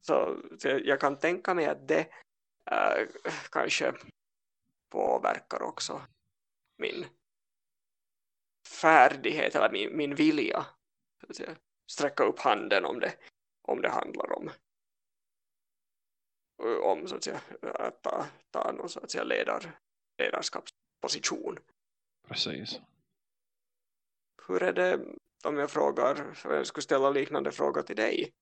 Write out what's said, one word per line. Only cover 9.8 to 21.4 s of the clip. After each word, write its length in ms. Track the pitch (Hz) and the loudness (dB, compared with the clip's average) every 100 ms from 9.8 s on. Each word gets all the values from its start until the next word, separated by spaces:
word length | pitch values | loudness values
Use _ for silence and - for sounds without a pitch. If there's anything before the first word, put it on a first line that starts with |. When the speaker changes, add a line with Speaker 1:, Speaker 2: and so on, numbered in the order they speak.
| 104 - | -4 -2
Speaker 1:
min 180 | 147 143 | -4 4
vilja, 500 | 151 151 110 - - _ _ _ _ _ | 4 4 0 -2 -4 _ _ _ _ _
så 60 | - | -18
att 60 | - | -12
säga, 200 | - 160 _ _ _ | -12 -12 _ _ _
sträcka 320 | - 143 - | -4 -2 2
upp 160 | 110 - | 0 2
handen 460 | 139 104 - 98 82 | 0 0 2 0 0
om 140 | - | -2
det, 140 | - - - _ _ _ | -4 -6 -18 _ _ _
om 200 | - - | -4 -2
det 80 | - | 0
handlar 420 | - - - - - | -2 -4 -6 -4 -4
om, 120 | - - _ _ _ _ _ _ _ _ _ _ _ _ _ _ _ _ _ _ _ _ 113 101 | -6 -12 _ _ _ _ _ _ _ _ _ _ _ _ _ _ _ _ _ _ _ _ -2 0
om, 240 | - 85 - | 2 0 -4
så 80 | - | -8
att 80 | |
säga, 180 | - - - - | -6 -8 -10 -12
att 400 | - - - - | -8 -4 -6 -4
ta, 240 | - - 147 - _ | -4 -4 -4 -10 _
ta 200 | - - | -4 -4
någon, 180 | - - | -4 -8
så 100 | - | -10
att 120 | - | -8
säga, 120 | - | -6
ledar-, 560 | - 60 - - - - _ _ _ _ | 0 0 0 -2 -6 -16 _ _ _ _
ledarskapsposition. 1400 | - - - - - _ _ _ - - - - | -2 -2 -4 -8 -10 _ _ _ -6 -2 -2 -4